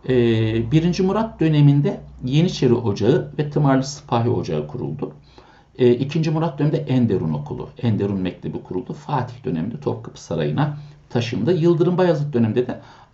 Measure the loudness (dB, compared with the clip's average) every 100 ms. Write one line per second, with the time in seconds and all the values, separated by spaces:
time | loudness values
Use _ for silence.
0 | 2 2 4 2 2 0 2 2 2 0
1 | 0 0 -4 0 2 6 6 6 2 -4
2 | -12 -12 -2 2 0 2 2 2 0 0
3 | 2 2 0 -6 -4 0 2 2 0 -10
4 | -4 -2 0 -2 -2 -4 -6 -8 -8 -6
5 | -8 -10 -20 -20 -20 -20 _ 2 4 4
6 | 0 0 0 0 -2 0 0 0 0 0
7 | 2 0 -2 -4 -6 -10 -12 -4 -2 0
8 | 0 -2 -4 -6 -10 -10 -6 -8 -6 -12
9 | -6 -4 -4 -8 -6 -4 -6 -6 -6 -6
10 | -10 -18 -8 -4 -2 0 -2 -4 -14 -20
11 | _ -4 -2 -2 0 2 2 4 2 2
12 | 2 2 0 0 0 0 -4 -8 -16 -20
13 | -4